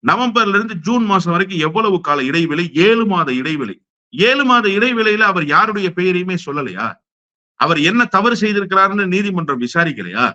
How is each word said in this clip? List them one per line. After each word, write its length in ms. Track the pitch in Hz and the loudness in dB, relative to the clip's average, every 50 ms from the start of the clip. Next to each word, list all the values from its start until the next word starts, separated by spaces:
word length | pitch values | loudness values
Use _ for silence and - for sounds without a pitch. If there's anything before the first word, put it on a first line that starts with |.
| - | 0
நவம்பர்ல 540 | - 170 214 247 247 208 233 226 202 196 202 | 0 0 0 0 0 0 0 0 2 2 0
இருந்து 180 | 214 220 220 | 0 -2 -8
ஜூன் 300 | 175 151 180 240 247 226 | -6 -4 -2 0 0 0
மாசம் 280 | 208 196 185 160 170 170 | 2 0 0 0 0 0
வரைக்கும் 300 | 175 190 190 190 165 151 156 | 0 -2 -2 -2 -4 -4 -2
எவ்வளவு 300 | 156 208 220 214 190 175 | 0 0 0 2 0 0
கால 180 | 180 151 147 139 131 | 0 0 -2 0 0
இடைவெளி? 420 | 131 143 170 170 156 147 156 175 170 131 | 0 0 0 0 0 0 -2 -4 -2 0
ஏழு 320 | 156 175 214 226 226 233 | 2 4 4 4 4 2
மாத 240 | 214 190 175 165 143 127 | 0 0 0 0 0 -2
இடைவெளி. 420 | 127 131 151 156 147 131 104 - _ _ _ _ _ _ _ - | -2 -2 -4 -4 -4 -4 -6 -8 _ _ _ _ _ _ _ -2
ஏழு 320 | 139 190 233 262 277 285 | 0 2 2 2 2 2
மாத 200 | 254 247 240 214 208 | 4 4 4 2 2
இடைவெளியில 580 | 196 202 226 254 247 226 220 214 208 214 220 208 | 0 0 0 0 0 0 0 0 2 2 2 2
அவர் 140 | 190 185 156 | 2 0 -2
யாருடைய 440 | 147 - 160 208 214 214 208 196 180 165 | 2 2 2 2 2 0 -2 -4 -4 -2
பெயரையுமே 420 | 180 180 185 180 180 180 185 185 170 - | 0 0 0 0 0 -2 -2 -6 -6 -6
சொல்லலையா? 420 | - 139 147 139 110 90 92 113 113 - _ _ _ _ _ _ _ _ _ _ _ _ _ | -6 -6 -6 -6 -8 -8 -8 -8 -8 -8 _ _ _ _ _ _ _ _ _ _ _ _ _
அவர் 200 | - 151 170 151 | 0 0 0 2
என்ன 220 | 147 170 214 240 240 | 2 2 2 2 0
தவறு 300 | 233 - 190 196 240 240 | 2 2 0 2 2 0
செய்திருக்கிறாருன்னு 720 | 185 208 214 208 202 196 - 185 190 190 196 196 208 202 | 2 0 0 0 -2 -2 0 2 2 2 2 2 -2 -2
நீதிமன்றம் 560 | 185 180 196 208 208 190 175 160 143 139 123 | 0 0 0 0 0 -2 -4 -2 -2 -2 -2
விசாரிக்கலையா? 640 | 120 120 - 170 170 165 143 113 95 90 90 110 123 117 - | -4 -2 0 0 -2 0 -2 -6 -10 -8 -2 -2 -2 -2 -2